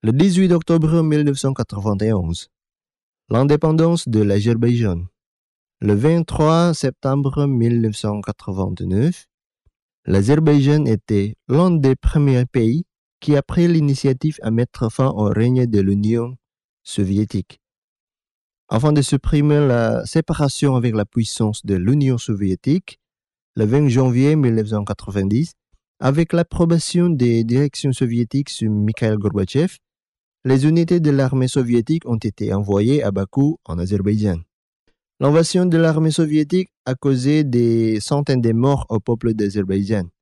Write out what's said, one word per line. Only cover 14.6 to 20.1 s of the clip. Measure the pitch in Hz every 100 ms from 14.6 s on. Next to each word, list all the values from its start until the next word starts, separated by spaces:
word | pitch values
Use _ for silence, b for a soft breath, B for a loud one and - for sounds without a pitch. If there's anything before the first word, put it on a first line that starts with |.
| 120 - 113
fin | - 135
au | 104
règne | 107 107 117 127 123
de | 107
l'Union | 98 101 104 117 120 127 _ _ _ _
soviétique. | - - 95 98 104 101 - - _ _ _ _ _ _ _ _ _ _ _
Afin | 113 147
de | 147
supprimer | 139 139 - 151 147 147
la | 143 120 113 117
séparation | -